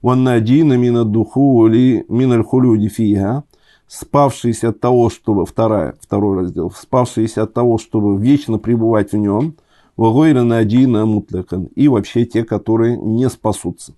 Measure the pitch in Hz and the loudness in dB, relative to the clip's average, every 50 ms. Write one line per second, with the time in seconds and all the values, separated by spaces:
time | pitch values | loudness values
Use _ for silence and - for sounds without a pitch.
0 | - 120 127 127 127 127 123 117 117 107 127 151 165 151 131 123 123 123 120 120 | 0 0 2 2 2 2 2 0 2 2 2 4 4 4 2 2 2 2 2 0
1 | 117 110 104 113 110 - - 127 139 139 131 117 110 113 110 117 127 127 123 104 | 0 0 0 -2 -2 -2 0 0 2 4 4 4 4 4 4 4 4 4 2 0
2 | - - 104 117 131 131 123 113 110 113 - 127 127 123 113 107 104 107 - - | -2 -4 -2 0 0 2 2 0 0 0 0 2 2 2 2 2 0 -2 -2 -2
3 | 113 104 104 98 98 98 120 143 147 _ _ _ _ _ _ _ _ _ - - | 0 0 0 0 0 -2 -4 -6 -8 _ _ _ _ _ _ _ _ _ -20 -20
4 | - _ - 143 143 135 135 - - 117 113 - - 113 107 - - 123 127 123 | -18 _ 0 2 2 2 0 -2 -4 -4 -4 -2 -2 -4 -4 -2 -2 0 2 2
5 | 117 113 - - _ - 107 98 85 - - - 113 110 107 101 82 67 - _ | 2 0 -2 -4 _ -2 -2 -2 -2 -4 -2 -2 -2 0 0 -2 -2 -4 -8 _
6 | - _ - 104 101 104 98 95 92 90 - - 82 87 - - - _ - 131 | -10 _ -4 -2 -2 -2 -2 -2 -4 -6 -6 -6 -8 -8 -8 -12 -12 _ -2 -2
7 | 123 123 - - 110 110 - - 110 107 _ 120 120 120 117 110 - _ - 110 | -2 -2 -2 -4 -4 -4 -2 -6 -6 -4 _ -2 0 0 0 -2 -4 _ -4 -2
8 | 104 104 101 98 104 123 143 143 143 - 113 107 110 117 120 117 113 113 113 107 | 0 0 -2 0 2 2 2 0 0 -4 -6 -4 -2 -2 -2 0 0 0 0 0
9 | 104 101 - 107 104 101 98 107 135 165 151 _ _ _ _ _ _ _ _ - | -2 -2 -2 -2 -2 0 0 0 -2 -4 -6 _ _ _ _ _ _ _ _ -2
10 | 113 131 123 135 156 160 147 123 123 120 117 117 113 101 107 123 131 131 120 107 | 0 0 2 2 2 4 4 2 2 2 2 0 0 2 2 2 2 2 2 0
11 | 107 110 110 104 104 _ - 92 90 _ - 92 90 - _ - 135 147 131 107 | 0 0 0 -2 -4 _ -10 -10 -8 _ -8 -8 -8 -10 _ 0 2 2 2 0
12 | - - - 120 117 117 - 113 113 - 110 101 - - 110 113 113 117 120 - | -2 -2 -2 -2 -2 -2 -2 -4 -4 -2 -4 -6 -2 -2 0 0 0 0 -2 -4
13 | - 104 110 113 127 127 - - _ 107 104 - - 85 - _ - - - | -4 -4 -2 -2 -2 -2 -4 -4 _ -6 -6 -4 -6 -10 -10 _ -16 -20 -20